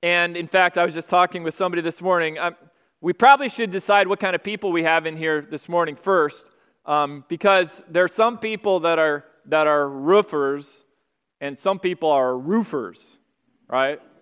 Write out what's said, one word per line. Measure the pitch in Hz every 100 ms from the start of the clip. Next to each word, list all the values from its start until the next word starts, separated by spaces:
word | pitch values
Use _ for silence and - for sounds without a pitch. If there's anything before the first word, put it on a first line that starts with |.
And | 175 175 170 170
in | 165
fact, | 190 180 175
I |
was | 175
just | 160 160
talking | 180 180 185
with | 165
somebody | 156 185 170
this | 165 165
morning. | 180 180 160 156
I'm, | 175 - _ _ _ _
we | 160
probably | 175 240 277 277
should | - 226
decide | 185 - 202 190
what | 196
kind | 196
of | 175
people | 202 214 202
we | 170
have | 160 165 160
in | 160
here | 160 156 147
this | 151 -
morning | 175 165 143
first, | - 190 147 - - _ _ _ -
um, | 151 147 143 131
because | 170 202 196 170 - -
there | 165
are | 180
some | - 226 240
people | 220 220 208 190
that | 165 165
are, | 156 147 139 _ -
that | 156 151
are | 147 143
ruffers | 139 139 202 208 151 139 143 143 - _ _ _ _ _ _
and | 139 139
some | 196 196
people | 185 175 160
are | 143 127 127
roofers, | 135 214 214 151 107 82 - _ _ _ _ _ _
right? | 127 135 151 _ _